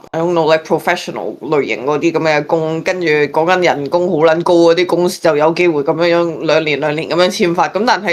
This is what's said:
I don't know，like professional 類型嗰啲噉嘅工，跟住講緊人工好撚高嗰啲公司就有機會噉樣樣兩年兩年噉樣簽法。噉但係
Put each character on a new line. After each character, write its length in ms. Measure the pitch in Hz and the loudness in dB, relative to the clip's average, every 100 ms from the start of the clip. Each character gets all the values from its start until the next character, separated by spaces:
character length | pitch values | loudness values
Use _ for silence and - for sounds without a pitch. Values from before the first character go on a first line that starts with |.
| - | -8
I 80 | 160 | -4
don't 140 | 170 | -2
know，like 320 | 170 160 160 - | 0 2 0 0
professional 720 | 160 185 175 - 120 92 - | -2 -2 -4 -4 -8 -8 -8
類 280 | 135 151 104 | -2 -2 0
型 180 | 113 131 | -4 -2
嗰 120 | 147 | -2
啲 140 | 165 | 0
噉 80 | 160 | 0
嘅 260 | 160 147 151 | 0 0 0
工， 380 | 170 160 160 | -2 -2 -4
跟 160 | 175 185 | -4 -4
住 80 | 165 | 0
講 380 | 151 147 156 165 | 0 0 0 0
緊 140 | 185 | 2
人 260 | 165 143 139 | 2 0 -2
工 200 | 175 180 | -2 0
好 60 | 160 165 | 2 2
撚 180 | 160 | 2
高 100 | 170 175 | 2 4
嗰 200 | 170 170 | 4 4
啲 100 | 180 | 2
公 220 | 175 175 | 0 0
司 140 | - | 0
就 160 | 170 147 | 0 2
有 160 | 156 | 2
機 120 | 170 180 | 2 0
會 120 | 151 | 0
噉 100 | 143 | -2
樣 200 | 156 175 | 0 2
樣 320 | 170 170 139 156 | 2 0 -2 0
兩 200 | 156 156 | 0 0
年 120 | 139 | -2
兩 120 | 147 | -2
年 140 | 151 107 | -4 -2
噉 80 | 160 | 0
樣 140 | 180 | 0
簽 260 | - 180 175 | 0 -2 0
法。 140 | 156 | 0
噉 160 | 185 240 | 0 0
但 140 | 185 | 0
係 40 | 196 | 0